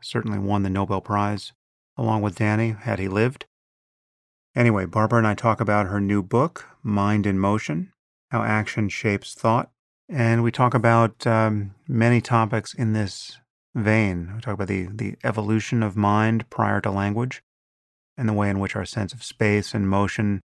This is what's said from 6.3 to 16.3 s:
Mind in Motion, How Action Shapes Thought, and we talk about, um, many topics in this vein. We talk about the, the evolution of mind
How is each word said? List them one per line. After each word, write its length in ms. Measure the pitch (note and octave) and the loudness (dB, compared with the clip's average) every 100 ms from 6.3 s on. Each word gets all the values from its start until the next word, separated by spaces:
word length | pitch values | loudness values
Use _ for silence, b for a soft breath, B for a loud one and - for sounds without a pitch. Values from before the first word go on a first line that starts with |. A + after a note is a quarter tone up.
| A#2+ D#3+ - - _ | 0 0 -4 -20 _
Mind 440 | B2 G2+ G2+ G#2+ G2+ | -4 0 2 2 2
in 120 | F#2+ | 2
Motion, 540 | G2+ G#2+ - D#3 F#3 _ _ _ _ | 2 0 -2 -4 -6 _ _ _ _
How 120 | A#2 | -2
Action 460 | A2 G#2+ G#2 - G2+ | 0 0 -2 -2 -4
Shapes 460 | - A2 G2+ - | -2 -2 -2 -4
Thought, 360 | - A2+ A#2+ - _ _ _ - | -2 0 2 -2 _ _ _ -8
and 340 | D#3 A2+ A#2 | 0 2 2
we 80 | A#2 | 0
talk 240 | - B2 | 2 2
about, 520 | A#2+ A#2 A#2 A2+ - A#2+ | 4 4 6 4 0 0
um, 480 | A2 A2 G#2 G2 - - | 2 2 0 -4 -10 -4
many 320 | A#2+ A#2 A#2+ | 2 4 4
topics 540 | - A#2 G#2+ A2 - | 2 0 2 -2 -6
in 180 | - A2+ | -4 -2
this 460 | G#2+ G2+ - - - _ _ _ | 0 -2 -8 -16 -20 _ _ _
vein. 580 | B2 G#2 A2 G#2 F2 E2+ | -2 2 2 2 -2 -6
We 60 | G#2+ | -8
talk 120 | A2+ | -6
about 140 | G2 G2 | -4 -2
the, 200 | F#2+ F#2 | -4 -4
the 240 | A2 G2+ - | -6 -8 -4
evolution 580 | B2 A2 G#2 A2 - A#2+ | -4 -2 0 0 0 0
of 140 | G#2+ G2+ | 0 0
mind 520 | G2+ G#2 A2 | 2 4 2